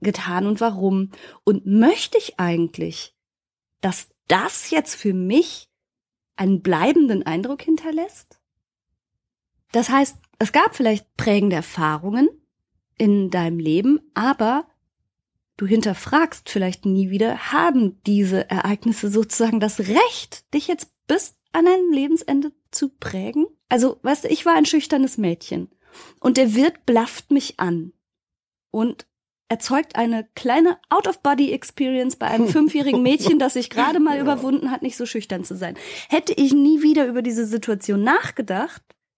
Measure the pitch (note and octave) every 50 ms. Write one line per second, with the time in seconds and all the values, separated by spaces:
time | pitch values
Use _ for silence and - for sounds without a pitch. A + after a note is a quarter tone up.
0 | - G#3 - - - F#3 F3 F3+ G3 G3+ G#3+ G3+ A3+ A3+ G3+ F#3 F#3+ G3 F#3+ F#3+
1 | G3 F#3+ - - - - - _ - G#3 G#3 G3 - F#3+ G3+ A3 A3+ D4+ G#4+ -
2 | - - - A4 - - - - F3+ F3 E3+ E3+ E3+ E3 - F3 E3+ E3 E3 -
3 | - - _ _ _ _ _ _ _ _ _ _ _ _ _ - - F#3+ F3 -
4 | - - _ _ _ - - F#3+ A#3 F#4+ - - - - D#4+ D#4 D4 - - -
5 | - G#3 F#3 F#3 F3+ F#3 A3 D4+ F4 - - - - _ _ _ _ _ _ _
6 | _ _ _ _ _ _ - - G3 F#3+ G3 E3+ - F#3+ F3 D#3 F3+ C4 C#4+ E4+
7 | D4+ B3 G#3+ G3 - - D#3+ F3 G3+ B3 C#4+ - - D#4+ D#4+ D#4 - D#4+ D#4 D#4
8 | F4 G#4 - - - _ _ _ _ _ _ _ _ _ _ _ _ _ _ _
9 | _ _ _ _ _ _ _ _ _ _ _ _ _ _ - A3+ - - B3+ C4+
10 | C#4 - - - _ _ _ - A3 - - D4 F#4 A#4 - - C4 A3 G#3+ G#3
11 | - _ - - - A3+ G3+ G3+ G3+ G3+ F3+ D#3 E3+ - - F3 D#3+ D#3 D3+ D3+
12 | E3+ G3 G#3 B3 C#4 G4+ - _ _ _ _ _ _ _ _ _ _ _ _ -
13 | A3+ G#3 G3+ G3+ F#3+ F3+ F3 F3+ E3+ E3 E3+ E3+ D#3+ D#3 D#3 F3+ G3+ C4 D4 D4+
14 | _ _ - - A3 C4 C#4 - A3 A3 B3+ D4 E4 _ _ _ _ _ _ _
15 | _ _ _ _ _ _ _ _ _ _ _ - G3+ F#3+ A3 A3+ - G#3+ F#3 -
16 | - - C4+ D4+ E4 D#4+ - - - - - G#3 F#3+ F#3 F#3 - - G3+ F#3+ F#3+
17 | F#3+ F#3 F#3+ G3+ A3 A#3 - - - - C4+ D4+ E4+ F4 C4+ B3+ A3 F#3+ F#3 _
18 | - G#3 G3+ G3+ G3+ F#3 F#3+ F#3 - - F#3+ F#3+ - G3 G#3 - - A#3 A3 -
19 | - G#3 G3+ A3 A3 A3 - - A3+ A3+ A3+ A3 G#3 G#3+ - - G3 F#3 G#3+ E4
20 | A#4+ A#4+ - - - - - - _ - - D4 - - F4 - - _ _ _
21 | _ - D#4 G4 - - - _ _ _ - E4 E4 F4+ F#4 F#4 F4+ F4 D4+ C4+
22 | C#4 C#4+ D#4+ E4 - - C#4 C#4 C#4+ D4+ _ _ _ _ - - D4 C4+ _ -
23 | - - - F#3+ F#3+ A3 - D4 D#4+ G#4+ _ _ _ - A#3+ A#3+ B3 C4 - _
24 | - B3 D4 - - - D#4 - - E4+ E4 D#4+ D4+ - - D4+ - - D#4+ C4+
25 | C4+ C4 - - G3+ E3+ E3+ - - - - F3 F3+ - _ _ _ _ - -
26 | - - _ _ - C4 A#3+ C4 C4 A3+ G#3 A#3+ C#4 F4 E4+ - - - A#3 A3+
27 | A3+ - - - - - C#4+ C#4 - - - - - F3+ E3+ E3 E3 F3 _ _
28 | _ _ _ _ _ _ _ _ _ _ _ _ _ _ - A3 A3+ A#3+ - -
29 | - _ _ _ _ _ _ _ _ - A3+ A3+ - - C4 C#4+ D#4 - - -
30 | A#3 A#3 A3+ A3 A3 _ - - - B3 A#3+ D#4 E4 F4+ F4 - _ - D#4 G4
31 | - F#4 - - - C#4+ C#4+ B3 C#4+ - - C#4 - - - - C#4 B3+ C4 B3+
32 | B3 B3+ B3+ - A3+ - - A3+ A#3 G#3 - D#4 D4+ D4+ - D4 C#4 C#4 A#3+ B3
33 | B3 B3 C#4+ D4+ - - E4 D4 C4+ C#4 - B3 A#3 - - A#3 A#3+ G3+ - F4+
34 | D#4 D#4 C#4+ C#4 C#4+ C#4+ C#4+ A#3+ C4 C4+ C4 C#4 - C4 C4 - - C4 - -
35 | A#3+ A#3 - A3 G3+ - G3 F3+ F3+ - F#3+ F#3 F#3 E3+ - - - - - -
36 | - - - - - - - - C#4 C4+ C4+ C#4+ C#4 D4 D#4+ D4 D#4 D4+ D#4 D#4+
37 | C#4 B3 A#3 B3+ A#3 B3 A3+ A3+ A#3 G#3 A3 A3+ - - G#3+ G3 - - G3+ G3+
38 | G#3 B3 D4+ - - - - - A3 - F#3 F#3+ C4+ F4 - - _ _ _ _
39 | _ _ _